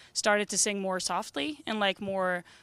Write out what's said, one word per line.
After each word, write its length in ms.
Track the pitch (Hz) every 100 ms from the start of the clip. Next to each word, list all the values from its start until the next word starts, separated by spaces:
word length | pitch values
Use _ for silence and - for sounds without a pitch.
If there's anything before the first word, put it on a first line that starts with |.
| -
started 360 | - 220 208 208
to 80 | 196
sing 220 | 220 202
more 200 | 190 185
softly 640 | - 180 220 285 294 294 -
and, 140 | 220
like, 200 | 202 190
more, 440 | 196 190 185 180 - -